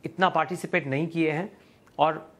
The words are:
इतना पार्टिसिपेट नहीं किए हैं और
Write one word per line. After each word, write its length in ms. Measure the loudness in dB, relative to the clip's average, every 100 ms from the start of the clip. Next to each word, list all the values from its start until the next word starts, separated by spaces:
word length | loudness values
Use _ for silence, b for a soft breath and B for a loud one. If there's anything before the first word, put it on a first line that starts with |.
| -8
इतना 240 | 2 2
पार्टिसिपेट 580 | 2 -2 -4 -2 -2 0
नहीं 200 | -2 -2
किए 240 | 0 0
हैं 260 | 0 -6 b b b b 0
और 360 | 2 2 -10 -20